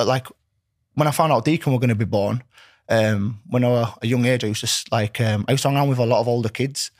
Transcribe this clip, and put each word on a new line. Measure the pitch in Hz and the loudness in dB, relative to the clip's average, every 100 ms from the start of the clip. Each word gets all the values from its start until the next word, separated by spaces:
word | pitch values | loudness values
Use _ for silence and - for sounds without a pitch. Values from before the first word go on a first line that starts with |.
like, | 113 127 - - _ _ _ _ _ | 0 0 -4 -18 _ _ _ _ _
when | 131 151 | -2 0
I | |
found | 139 160 | 2 2
out | 127 | 2
Deacon | 123 160 - | 2 0 0
were | 127 | 0
gonna | 123 | 2
be | 110 107 | 0 0
born, | 104 101 120 - - - _ - | 0 0 -2 -8 -20 -20 _ -2
um, | 110 107 104 101 107 - | 2 2 0 -2 -6 -4
when | 123 | 0
I | 123 | 2
was | 120 117 - | 2 -2 -4
a | 113 | -2
young | 123 | 0
age, | 120 123 | 2 0
I | 107 | -2
used | 107 | -4
to | 113 | -4
s-, | - - | -6 -2
like, | 117 104 - | -2 -2 -2
um, | 113 104 104 | 0 0 0
I | |
used | 135 | 0
to | 139 | 0
hang | 139 | 0
around | 143 | 0
with | 127 | 0
a | 117 | 2
lot | 117 | 2
of | 117 | 2
older | 120 110 | 0 -2
kids. | - 135 139 - - | -4 -6 -4 -10 -6